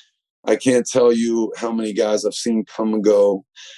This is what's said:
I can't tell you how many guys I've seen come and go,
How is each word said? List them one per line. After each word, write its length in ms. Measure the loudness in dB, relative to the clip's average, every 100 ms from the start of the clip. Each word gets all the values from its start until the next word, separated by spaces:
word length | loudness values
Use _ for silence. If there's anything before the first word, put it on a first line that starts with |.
| _ _ _ _ -2
I 100 | 0
can't 320 | 2 0 0
tell 240 | 2 4
you 400 | 4 0 0 -2 -4
how 140 | -6
many 200 | -4 -4
guys 300 | -2 0 0 -2
I've 80 |
seen 300 | -4 -2 -2 -4
come 280 | -4 -2
and 100 | 0
go, 400 | 2 4 2 0 -6 -20 -20